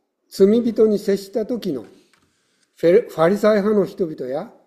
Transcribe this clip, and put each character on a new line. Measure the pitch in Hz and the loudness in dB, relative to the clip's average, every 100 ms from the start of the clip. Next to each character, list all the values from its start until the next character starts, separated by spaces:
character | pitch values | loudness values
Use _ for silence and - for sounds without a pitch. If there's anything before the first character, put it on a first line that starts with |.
| _ _ _ | _ _ _
罪 | - 196 226 | 0 2 2
人 | 233 214 220 | 0 2 2
に | 202 | 0
接 | 196 196 | -2 -4
し | - | -4
た | 240 208 | -8 -6
時 | 240 196 | -6 -6
の | 131 101 - _ _ _ _ _ _ _ _ | -8 -10 -20 _ _ _ _ _ _ _ _
フ | 165 | 2
ェ | |
ル-、 | 196 - | 4 2
フ | - | 0
ァ | 165 | 0
リ | 202 | 2
サ | 208 | 2
イ | 214 | 2
派 | 196 208 | 2 0
の | 170 | -2
人 | - 175 | -2 -6
々 | 156 127 | -6 -8
や | 139 214 - | -8 -10 -16